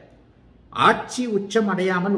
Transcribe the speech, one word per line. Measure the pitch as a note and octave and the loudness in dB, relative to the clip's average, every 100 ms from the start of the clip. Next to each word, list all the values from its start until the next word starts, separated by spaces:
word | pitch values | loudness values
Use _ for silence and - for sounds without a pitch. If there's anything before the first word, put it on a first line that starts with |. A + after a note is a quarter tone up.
| - - _ _ - - - | -20 -20 _ _ -20 -20 -12
ஆட்சி | - D#3 A3 - - B3 | 2 2 2 -4 -6 -2
உச்சம் | G3+ G3+ A#3 G3+ | -2 0 0 0
அடையாமல் | F#3 F#3 F3+ F#3+ | 0 0 0 0